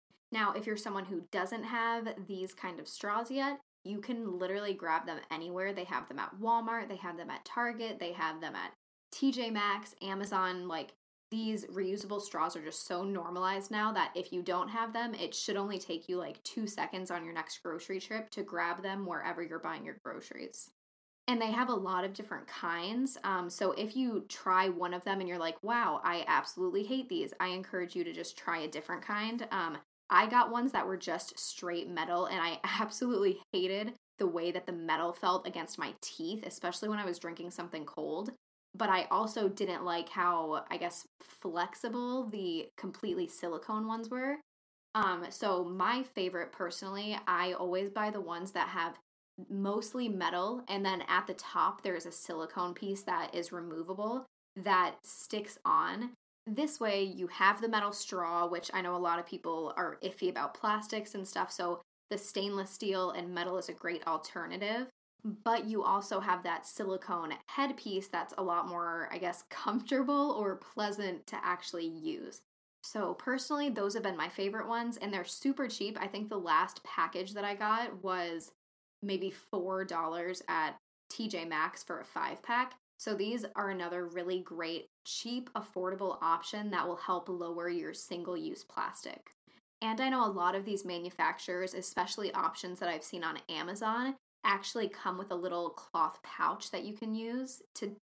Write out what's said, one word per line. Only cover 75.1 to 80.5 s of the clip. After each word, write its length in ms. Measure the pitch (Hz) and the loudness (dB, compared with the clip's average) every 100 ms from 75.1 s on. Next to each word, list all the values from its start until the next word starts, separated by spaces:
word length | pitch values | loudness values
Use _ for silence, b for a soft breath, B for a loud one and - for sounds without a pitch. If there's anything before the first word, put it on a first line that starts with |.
they're 100 | 196 | -2
super 420 | 180 - 277 277 254 | -2 -2 0 2 0
cheap. 300 | - 196 220 | -2 -4 -2
I 100 | 196 | -4
think 200 | 196 208 | -4 -4
the 80 | 208 | -2
last 460 | 170 156 185 - | 4 6 6 -2
package 480 | - - 165 175 190 | -8 0 0 0 -4
that 100 | 208 | -2
I 100 | 202 | -2
got 480 | 202 214 220 240 190 | 0 2 2 2 -4
was 500 | 190 185 170 165 - - _ _ _ - | -2 0 0 -4 -8 -14 _ _ _ -8
maybe 280 | 202 190 185 | -2 0 0
four 520 | - - 202 180 190 | -4 -4 -2 0 0
dollars 600 | 190 170 160 170 175 180 | 0 0 0 0 -2 -4
at 300 | - | 0